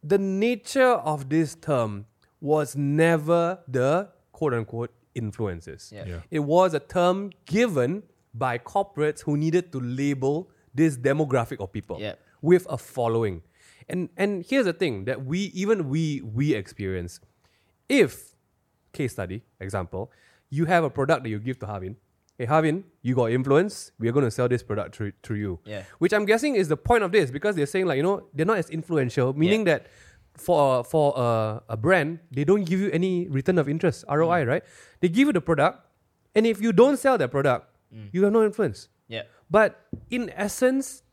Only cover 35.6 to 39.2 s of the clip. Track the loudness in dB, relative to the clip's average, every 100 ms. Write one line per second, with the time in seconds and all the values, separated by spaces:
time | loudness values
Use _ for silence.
35.6 | 2 0 _ _ _ _ _ 2 2 2
36.6 | 2 6 6 6 2 2 2 0 2 0
37.6 | -2 _ _ -20 -8 0 2 4 2 0
38.6 | -2 -2 -16 _ _ -14